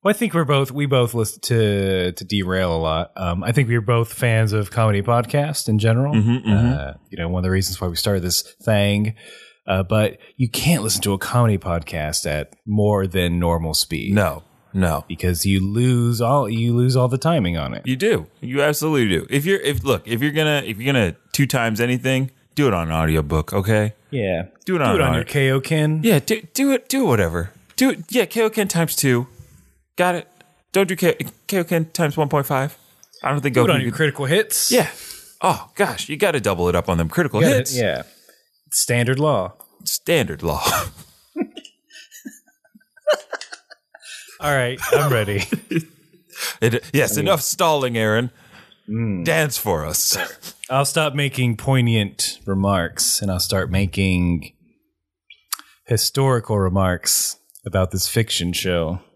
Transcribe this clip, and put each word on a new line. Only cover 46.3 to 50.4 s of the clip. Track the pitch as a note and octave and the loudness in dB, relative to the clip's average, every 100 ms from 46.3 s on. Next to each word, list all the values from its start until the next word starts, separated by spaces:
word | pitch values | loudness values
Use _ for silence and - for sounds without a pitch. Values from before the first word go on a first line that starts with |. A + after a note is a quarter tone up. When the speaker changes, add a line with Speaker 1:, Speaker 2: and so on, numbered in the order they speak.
| - - - | -10 -10 -2
Speaker 2:
It, | A2+ A#2+ - | 0 0 -2
yes, | C#3+ A2+ | 0 0
Speaker 1:
I | G#2 | 0
mean | E3 | 0
Speaker 2:
enough | E3+ | 0
stalling, | - - E3+ D3+ C3 A#2 | -2 0 2 2 0 0
Aaron. | A2 A2 B2 _ - - - _ - | 2 2 0 _ -20 -20 -20 _ -8
Speaker 1:
Mm. | G#2+ A2+ F#2+ | -4 -2 -2
Speaker 2:
Dance | E2+ D#3+ D3+ - | 0 0 0 -2
for | G#2+ E2 D#2 | -2 -2 -2
us. | D#2 - - - - | -2 -2 -2 -6 -12